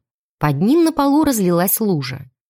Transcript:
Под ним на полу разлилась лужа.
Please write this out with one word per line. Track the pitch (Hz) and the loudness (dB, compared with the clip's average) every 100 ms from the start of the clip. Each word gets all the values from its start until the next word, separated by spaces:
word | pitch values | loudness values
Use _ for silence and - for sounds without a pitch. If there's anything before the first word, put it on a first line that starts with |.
| _ _ _ _ | _ _ _ _
Под | 151 139 | -4 0
ним | 196 320 | 2 2
на | 330 | 2
полу | 311 277 277 | 2 0 2
разлилась | 302 233 180 170 185 - | 0 0 0 0 0 -2
лужа. | 214 165 127 131 - _ | -2 -2 -4 -12 -16 _